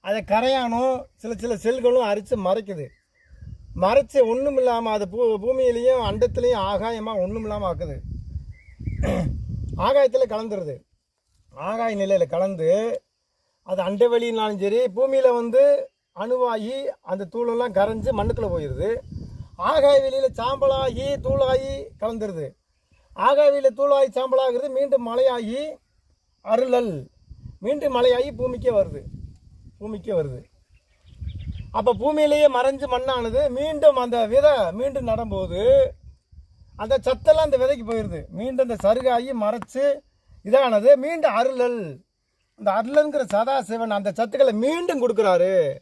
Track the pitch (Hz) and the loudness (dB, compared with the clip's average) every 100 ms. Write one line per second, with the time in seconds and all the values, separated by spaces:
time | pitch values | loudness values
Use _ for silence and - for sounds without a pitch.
0 | 185 214 175 214 254 269 240 233 262 254 | -4 -6 0 0 2 0 0 0 0 -2
1 | - _ 220 214 233 208 220 254 240 247 | -8 _ -12 -8 -6 -2 -2 2 2 4
2 | 220 202 196 233 185 208 202 175 131 _ | 2 -2 -2 -2 0 0 -2 -10 -12 _
3 | _ _ _ - - - - - 185 262 | _ _ _ -20 -18 -18 -16 -2 2 2
4 | - 285 226 240 277 269 254 233 226 214 | 2 2 2 2 0 2 2 0 -2 -2
5 | 196 214 240 214 220 262 254 233 247 254 | -4 -2 0 0 -2 0 2 2 2 2
6 | 214 208 240 - 247 233 190 202 220 226 | 0 0 0 0 0 0 0 -2 -4 -6
7 | 220 208 185 220 214 208 190 160 165 135 | -6 -4 -4 -4 -6 -6 -4 -6 -8 -10
8 | - - - - - - - - - - | -10 -12 -12 -14 -14 -20 -20 -10 -8 -4
9 | - 185 147 - - - - - 202 277 | -2 -2 -2 -4 -8 -8 -8 -2 2 4
10 | 262 262 240 214 220 202 156 127 _ _ | 4 2 0 -2 -6 -6 -8 -12 _ _
11 | _ _ _ _ _ 131 170 226 226 208 | _ _ _ _ _ -12 -8 -4 -4 -2
12 | 196 196 156 165 190 185 160 196 226 - | 0 2 2 0 -2 0 0 2 0 -6
13 | _ _ _ _ _ _ - 185 185 202 | _ _ _ _ _ _ -8 -4 -4 2
14 | 240 233 240 226 214 202 196 226 247 190 | 2 4 0 -2 -2 -2 0 0 0 0
15 | 269 269 262 240 233 254 285 285 539 _ | 2 4 4 4 2 4 4 4 -2 _
16 | _ 170 220 254 247 220 214 269 - - | _ -12 -4 -2 -2 -2 -6 -6 -8 -10
17 | - 190 185 226 240 233 247 190 208 220 | -8 -8 -6 -4 -2 -2 -2 0 0 0
18 | 233 220 214 - 208 170 147 131 415 - | -2 -2 -2 -2 -4 -4 -6 -4 -4 -4
19 | - - - - - - 190 311 277 277 | -8 -14 -14 -16 -18 -4 0 4 6 6
20 | 269 262 269 208 240 269 269 269 269 240 | 4 2 -2 -2 -4 0 0 2 -2 -4
21 | 277 277 523 381 277 370 381 554 - - | -4 -4 -2 0 2 0 -2 -8 -12 -8
22 | 220 226 214 165 139 _ _ _ _ _ | -6 -4 -6 -6 -10 _ _ _ _ _
23 | _ - 214 285 294 285 269 220 285 277 | _ 0 2 6 4 4 2 2 2 4
24 | 269 254 262 262 262 247 277 262 277 262 | 2 0 0 2 2 -2 -4 -2 0 0
25 | 233 240 262 240 214 254 302 - _ _ | 0 0 0 0 -4 -6 -8 -12 _ _
26 | _ _ _ _ 196 226 254 247 233 151 | _ _ _ _ 0 0 2 2 0 -6
27 | 131 _ _ - - - 208 294 294 247 | -12 _ _ -20 -20 -10 -6 -2 0 2
28 | 247 247 277 226 254 247 247 208 180 143 | 2 2 -2 -4 -6 -2 0 2 0 -6
29 | - - - - _ - - _ 208 208 | -14 -16 -18 -20 _ -20 -20 _ -12 -12
30 | 226 180 143 131 - _ _ _ _ _ | -4 -2 -2 -8 -18 _ _ _ _ _
31 | _ - - - - - - 220 220 202 | _ -12 -12 -10 -10 -12 -8 -2 -2 0
32 | 269 302 302 294 294 247 262 269 269 247 | 0 2 2 4 4 4 0 -2 -4 -4
33 | 262 254 233 247 294 247 302 302 302 262 | -2 -4 -2 -2 -2 -2 -4 4 4 4
34 | 247 233 214 254 302 269 180 196 269 269 | 0 0 2 4 6 4 0 -2 -4 -4
35 | 233 220 226 196 185 175 233 269 262 - | -4 -4 -4 -6 -4 0 4 6 4 -2
36 | - _ _ - - _ - - 214 262 | -20 _ _ -20 -20 _ -20 -12 -2 -2
37 | 254 254 311 311 311 269 262 277 220 226 | 0 2 4 4 4 2 2 0 -4 -4
38 | 208 165 - 170 247 262 254 214 196 240 | -4 -10 -12 -8 -6 -2 -2 0 0 2
39 | 254 240 254 247 208 226 - 254 285 285 | 2 0 -2 -4 -4 -4 -8 -2 -2 -2
40 | _ _ _ - 196 254 254 214 240 277 | _ _ _ -16 2 4 4 4 6 6
41 | 285 330 302 214 262 254 247 240 170 139 | 4 0 0 2 0 2 0 0 -6 -12
42 | _ _ _ _ _ _ 208 196 233 294 | _ _ _ _ _ _ 0 0 2 2
43 | 302 294 240 202 233 269 208 226 226 202 | 2 -2 -2 0 0 -2 -2 -6 -4 -2
44 | 196 180 220 240 262 214 254 339 349 294 | -4 -4 -4 4 4 4 0 0 -2 0
45 | 240 220 208 175 185 185 147 - | 0 2 4 4 4 2 0 -4